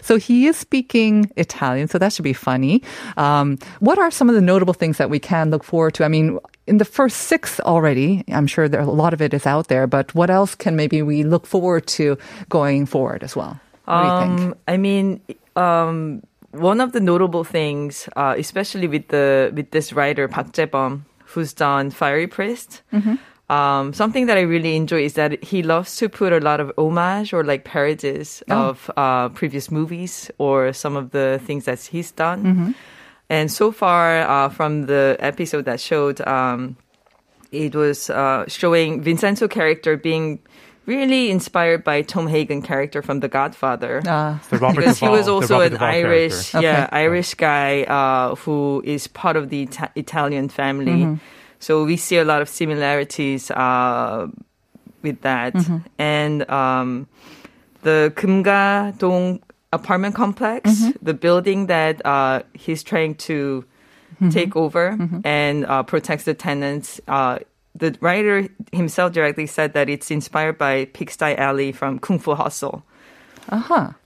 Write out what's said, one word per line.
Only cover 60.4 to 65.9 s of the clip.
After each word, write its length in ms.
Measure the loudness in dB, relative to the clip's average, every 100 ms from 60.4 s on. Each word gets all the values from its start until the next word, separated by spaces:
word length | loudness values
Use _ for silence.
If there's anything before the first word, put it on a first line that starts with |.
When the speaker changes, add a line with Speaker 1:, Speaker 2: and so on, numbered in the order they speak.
| -4 0 2
Speaker 1:
Mm-hmm. 200 | 4 2 0 -4
Speaker 2:
the 80 |
building 540 | 0 2 2 2 -2 0
that, 340 | 2 2 0 0
uh, 360 | 2 2 0 -4
he's 280 | -12 -6 -6
trying 320 | -2 -2 0 -4 -6
to 360 | -4 -2 -6 -8 _ _ _ _ 0
Speaker 1:
Mm-hmm. 160 | 2 2
Speaker 2:
take 160 | 0 0
over 400 | 0 0 0 -2
Speaker 1:
Mm-hmm. 200 | -4 -4
Speaker 2:
and, 400 | -2 0 0 -2
uh, 160 | 0 -2
protects 420 | 0